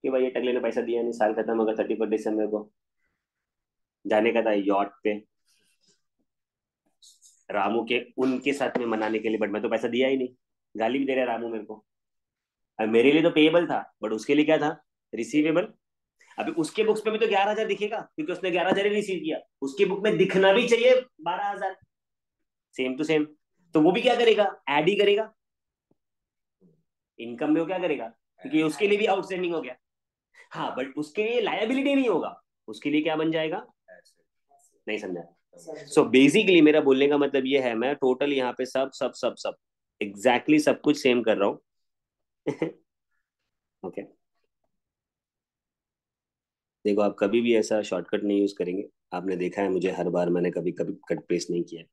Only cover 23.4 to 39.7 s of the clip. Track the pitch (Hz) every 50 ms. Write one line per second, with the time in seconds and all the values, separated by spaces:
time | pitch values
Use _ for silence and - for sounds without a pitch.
23.4 | _ _ _ _ _ _ - 156 151 175 180 233 226 247 240 233 240 226 208 202
24.4 | 202 190 - - _ 135 143 151 156 175 202 196 202 202 202 208 220 214 _ _
25.4 | _ _ _ _ _ _ _ _ _ _ _ _ _ _ _ _ _ _ _ _
26.4 | _ _ _ _ 92 _ _ _ _ _ _ _ _ _ _ - 117 120 120 -
27.4 | 151 151 156 165 165 160 185 180 180 170 147 120 113 113 _ _ _ _ _ _
28.4 | - 131 143 156 160 156 156 - 214 202 208 202 214 - - 196 170 - 190 180
29.4 | 180 170 170 156 135 123 - _ _ _ _ _ _ _ _ _ _ _ _ -
30.4 | - _ - 170 151 120 - 127 131 135 - 147 151 - - 208 214 226 240 247
31.4 | 208 170 151 185 214 226 262 269 277 277 277 277 262 233 185 147 107 - - -
32.4 | _ _ _ _ _ - 110 - - 147 147 156 151 160 156 151 160 160 160 160
33.4 | 156 160 170 214 247 _ _ _ _ - 92 - _ _ _ _ _ _ _ _
34.4 | _ _ _ _ _ _ _ _ _ 110 107 104 104 92 90 85 82 - _ _
35.4 | _ _ _ - - - - - - - - 156 135 117 113 131 139 139 135 220
36.4 | 208 185 185 165 151 151 147 156 151 135 135 131 139 143 147 143 143 143 139 135
37.4 | 127 131 139 139 131 123 113 110 120 135 143 139 135 127 127 127 143 147 143 135
38.4 | 127 123 120 - - 127 - 131 135 135 - - 135 120 - - - 117 - -
39.4 | - 104 - _ _ _